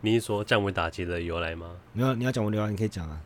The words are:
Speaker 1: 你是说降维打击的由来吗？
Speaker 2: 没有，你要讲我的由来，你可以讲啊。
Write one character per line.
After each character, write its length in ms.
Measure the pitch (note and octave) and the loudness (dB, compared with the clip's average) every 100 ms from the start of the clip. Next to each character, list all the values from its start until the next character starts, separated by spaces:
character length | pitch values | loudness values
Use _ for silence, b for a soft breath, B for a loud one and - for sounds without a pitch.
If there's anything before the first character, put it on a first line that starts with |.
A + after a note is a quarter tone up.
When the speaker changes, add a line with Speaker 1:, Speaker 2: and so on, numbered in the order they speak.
Speaker 1:
你 180 | G#2+ A#2 | 4 2
是 40 | |
说 200 | - G#2 | 2 -2
降 180 | G#2 A2+ | 2 4
维 80 | G2 | 4
打 180 | F#2 E2+ | 2 -2
击 160 | - | -2
的 160 | F2 F2 | -4 -2
由 200 | E2+ E2 | -2 -2
来 160 | E2+ E2 | -2 -4
吗？ 120 | E2+ F2 - | -10 -14 -10
Speaker 2:
没 80 | G#2 | -2
有， 100 | B2+ | 0
你 80 | B2 | 2
要 80 | B2 | 0
讲 140 | B2+ | 2
我 40 | G#2+ | 2
的 80 | G#2+ | 2
由 60 | |
来， 80 | G#2+ | 0
你 60 | G2+ | 0
可 80 | |
以 40 | G#2+ | -2
讲 220 | G2 D#2+ | -2 -8
啊。 100 | D2+ | -10